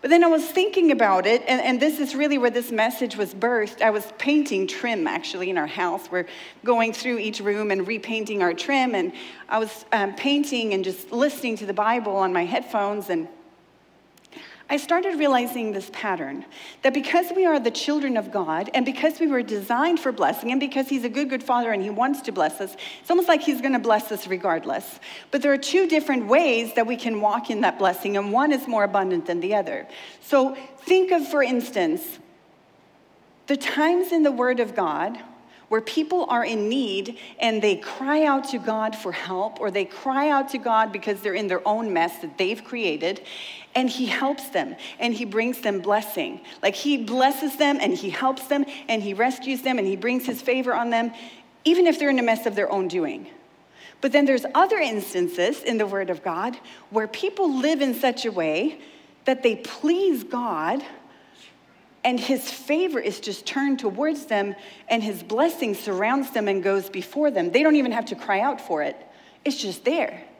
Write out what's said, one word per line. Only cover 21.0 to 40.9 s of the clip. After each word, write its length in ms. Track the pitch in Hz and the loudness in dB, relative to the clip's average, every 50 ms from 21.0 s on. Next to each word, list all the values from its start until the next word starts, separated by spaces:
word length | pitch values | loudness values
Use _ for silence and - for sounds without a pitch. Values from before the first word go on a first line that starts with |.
| 233 | -2
a 60 | 240 | -2
good, 200 | 226 269 294 277 | -2 -2 -2 -2
good 140 | 262 254 254 | -2 -6 -2
father 300 | - 247 240 240 226 220 | 0 0 0 2 0 0
and 100 | 196 190 | -2 -2
he 60 | 208 | -4
wants 320 | 208 202 240 262 285 277 | 0 0 0 0 0 -2
to 100 | - - | -4 -6
bless 300 | 214 190 156 156 - - | -2 0 0 0 0 -4
us, 160 | 202 190 - - - - - - | -10 -10 -10 -14 -16 -16 -16 -16
it's 80 | - - | -2 2
almost 180 | 339 349 349 349 | 2 4 6 6
like 140 | 330 302 | 4 4
he's 180 | - 320 277 247 | 4 0 -2 0
gonna 200 | - 269 262 240 | 0 0 0 0
bless 340 | 202 226 214 214 214 - 220 | 4 4 2 2 2 -2 -8
us 140 | 196 - 190 | -8 -6 -6
regardless. 720 | 190 180 180 190 165 160 - - 135 - 196 - - - - - - - - - | -6 -2 0 0 0 0 -2 -4 -6 -6 -6 -10 -16 -18 -18 -18 -18 -18 -12 -4
But 120 | - 285 | -4 0
there 100 | 277 285 | 2 2
are 60 | 277 277 | 2 2
two 300 | 277 - - 370 392 330 | 0 2 2 4 4 4
different 400 | 320 302 302 - 269 254 220 202 | 4 2 2 2 -2 -2 2 4
ways 460 | 233 302 349 302 240 226 233 220 - | 4 4 6 4 2 2 0 0 0
that 120 | 240 226 220 | 0 0 0
we 80 | 247 | -2
can 240 | 240 - 240 220 208 | -4 -4 -4 -2 2
walk 300 | 214 214 202 240 240 - | 2 2 2 0 -2 -4
in 100 | 233 208 | -2 2
that 160 | 208 190 - - | 2 0 2 2
blessing, 380 | 196 185 185 185 - 202 202 | 0 0 0 0 -4 -2 -2
and 160 | 196 202 202 | -2 -2 0
one 220 | 202 247 277 302 294 | 2 2 4 4 2
is 120 | 262 - | 0 -2
more 200 | 254 233 214 202 | -2 2 2 2
abundant 400 | 202 190 202 190 190 185 170 160 | 2 2 0 0 2 0 -2 -2
than 160 | 180 175 175 | -2 -4 -2
the 140 | 170 190 208 | -2 0 0
other. 340 | 208 190 165 - 113 - - - - - - - - | 0 0 -2 -6 -8 -10 -12 -16 -18 -18 -20 -20 -20
So 340 | - - - 269 262 269 269 - - - - - - | -4 2 4 4 4 4 0 -6 -14 -16 -18 -16 0
think 280 | - 370 381 370 370 | 4 4 4 6 4
of, 160 | 370 330 285 269 | 2 2 2 0
for 160 | - 294 269 | 2 2 2
instance, 760 | 240 254 240 233 - - 208 175 160 156 180 - - - - - - - _ _ _ _ _ _ _ _ _ _ _ _ _ _ _ _ _ _ _ _ _ _ - | 2 2 -2 -2 -2 -2 0 0 0 0 -2 -4 -10 -14 -16 -18 -20 -20 _ _ _ _ _ _ _ _ _ _ _ _ _ _ _ _ _ _ _ _ _ _ -2
the 100 | 285 277 | -2 0
times 560 | - - - 285 302 320 349 359 370 359 349 | 0 -4 0 2 2 4 4 2 2 2 2
in 100 | 330 302 | 4 4
the 80 | 285 | 4
Word 300 | 262 233 247 247 254 240 | 4 2 2 2 2 2
of 120 | 240 208 - | 0 0 0
God 460 | - 190 160 151 151 165 202 240 - - - - - - - - - - _ | -2 0 0 0 -2 -2 -4 -4 -8 -14 -18 -20 -20 -20 -20 -20 -20 -6 _
where 140 | 220 220 | -2 0
people 440 | 220 - - 320 311 302 349 359 - - | 0 0 -2 -2 0 2 0 0 2 2
are 160 | - 240 233 | 2 0 0
in 240 | 226 226 214 208 214 | 0 -2 -2 0 0
need 500 | 240 277 262 214 190 196 196 214 233 - - - - - | 0 0 0 0 -2 -4 -4 -6 -10 -14 -16 -20 -6 -2
and 220 | - 226 220 214 | 0 0 2 4
they 160 | 208 208 196 165 | 4 2 2 2
cry 480 | - - - - 269 269 294 311 311 | -2 -10 -10 -6 -2 0 2 4 4
out 180 | 294 269 269 269 - | 4 4 2 0 -2
to 80 | - 233 | -6 -4
God 360 | 190 226 220 220 214 220 214 | -2 -2 -2 0 -2 -2 -4
for 200 | 214 - 190 170 | -6 -8 -6 -6
help, 460 | - - 175 190 185 196 220 214 - | -6 -6 -6 -4 -2 -2 -4 -4 -4
or 120 | 226 208 | -4 -2
they 140 | 185 202 190 | -2 -2 -4
cry 440 | 190 - - - 269 262 269 285 302 | -4 -6 -8 -4 -2 0 2 2 4
out 200 | 294 269 269 269 | 2 2 0 0
to 80 | - 254 | -6 -6
God 340 | - 240 226 220 220 220 | -2 2 2 4 2 2